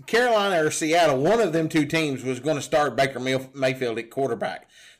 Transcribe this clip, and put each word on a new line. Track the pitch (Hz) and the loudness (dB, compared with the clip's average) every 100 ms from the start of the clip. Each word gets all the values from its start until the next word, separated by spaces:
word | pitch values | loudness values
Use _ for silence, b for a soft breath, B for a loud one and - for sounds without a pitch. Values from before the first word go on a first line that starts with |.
| - | -2
Carolina | 226 247 220 202 175 156 | 0 2 2 2 2 0
or | |
Seattle, | - 156 170 160 135 | 0 2 4 4 4
one | 156 233 | 2 2
of | 202 | 2
them | 160 156 | 0 0
two | 160 143 | 0 0
teams | 160 156 127 | 0 -2 -4
was | 123 123 | -4 -4
gonna | 135 147 | -2 -4
start | 127 156 147 117 | 0 0 0 0
Baker | 139 120 | -2 -2
Mayf-, | 127 131 131 | -2 -2 -4
Mayfield | 143 131 131 123 110 | -4 -2 -2 -4 -4
at | 113 | -8
quarterback. | - 135 113 - 90 - B B | -4 -4 -4 -6 -8 -16 B B